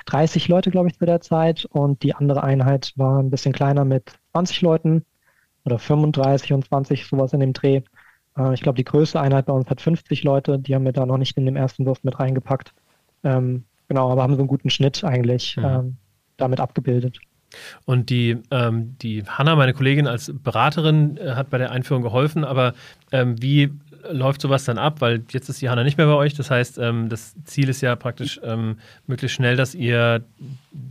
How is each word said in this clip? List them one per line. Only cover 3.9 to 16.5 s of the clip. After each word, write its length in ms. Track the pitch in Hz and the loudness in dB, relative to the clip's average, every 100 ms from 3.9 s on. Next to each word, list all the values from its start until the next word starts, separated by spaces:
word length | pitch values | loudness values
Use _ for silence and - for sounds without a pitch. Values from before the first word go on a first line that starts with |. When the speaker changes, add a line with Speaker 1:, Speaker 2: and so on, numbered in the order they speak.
| 135 - - _ | 0 -4 -16 _
Speaker 1:
zwanzig 280 | 165 180 - | -4 -2 0
Leuten 440 | 175 160 160 160 - _ _ _ _ _ | 2 2 2 0 0 _ _ _ _ _
oder 140 | 135 117 | -4 -4
fünfunddreißig 720 | - 151 151 147 135 139 - | 0 2 2 2 2 2 0
und 140 | 139 - | -2 0
zwanzig, 400 | 139 135 135 - | -2 0 -4 -2
sowas 260 | 139 131 | -2 0
in 80 | 147 | 0
dem 120 | 135 | 0
Dreh. 280 | 127 143 135 - _ _ _ _ - | 0 2 0 -2 _ _ _ _ -4
Äh, 160 | 131 | -2
ich 80 | 131 | 0
glaub, 140 | 147 127 | 0 -2
die 80 | |
größte 360 | 123 151 156 160 | 0 2 2 2
Einheit 260 | 139 139 131 | 2 2 2
bei 60 | |
uns 160 | 135 127 | 0 -2
hat 120 | 127 | -2
fünfzig 440 | - 165 - 143 | -2 -2 -2 -2
Leute, 340 | 143 139 151 139 | 0 0 0 -2
die 160 | 135 | 0
haben 100 | 135 | 0
wir 80 | 131 | 0
da 140 | 127 127 | 0 0
noch 120 | 131 | 0
nicht 180 | 135 - | -2 -2
in 100 | 131 | -2
dem 100 | 139 | 0
ersten 300 | 131 - 135 | -2 -2 -2
Wurf 160 | 131 | -2
mit 140 | 131 - | -4 -2
reingepackt. 560 | 131 131 - 135 - _ _ _ _ _ | -2 -2 -2 -4 -6 _ _ _ _ _
Ähm, 400 | 147 131 127 127 - _ - | -2 0 0 -4 -8 _ -4
genau, 220 | 135 127 | 0 2
aber 120 | 127 | 2
haben 120 | 131 | 2
so 60 | 135 | 2
einen 80 | 135 | 0
guten 220 | 135 139 | -2 -2
Schnitt 320 | - 139 - | 0 0 0
eigentlich, 520 | 180 127 120 123 - - | -2 0 0 0 -4 -4
Speaker 2:
Mhm. 80 | |
Speaker 1:
ähm, 320 | 135 127 127 127 _ _ _ - | 0 0 -2 -8 _ _ _ -4
damit 240 | 131 | -2